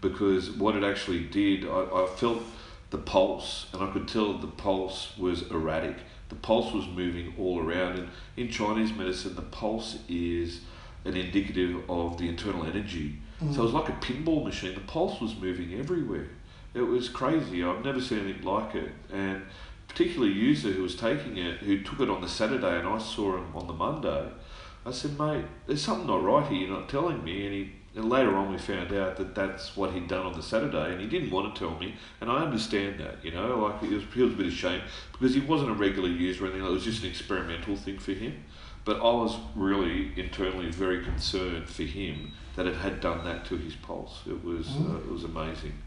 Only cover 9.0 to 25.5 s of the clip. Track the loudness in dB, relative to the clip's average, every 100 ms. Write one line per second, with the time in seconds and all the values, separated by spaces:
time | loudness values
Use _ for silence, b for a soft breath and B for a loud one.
9 | -2 -2 -4 -6 -8 -4 -2 -2 -4 -10
10 | -4 -2 0 0 -2 -6 B B B B
11 | -4 -2 2 2 2 2 2 2 -2 0
12 | 0 0 -2 -2 -2 -2 -2 -2 -2 -4
13 | -4 -6 B B 0 4 4 4 2 -2
14 | -2 0 2 2 2 -2 -4 -6 -4 0
15 | 0 0 -4 -2 -2 -2 -4 -4 0 0
16 | 0 -2 -6 -10 B B B 0 4 4
17 | 2 0 4 4 2 0 2 0 0 0
18 | 0 0 0 -4 0 0 0 -4 -6 -8
19 | -8 -2 -2 -2 -6 B B B -12 2
20 | 2 6 4 6 6 6 4 2 0 0
21 | 2 2 0 -4 -4 -2 2 2 2 0
22 | 2 2 -2 0 2 4 4 2 2 0
23 | -2 0 2 0 -2 -6 -6 -2 0 0
24 | 0 0 -2 -8 B B B B -8 -4
25 | -4 0 0 0 -2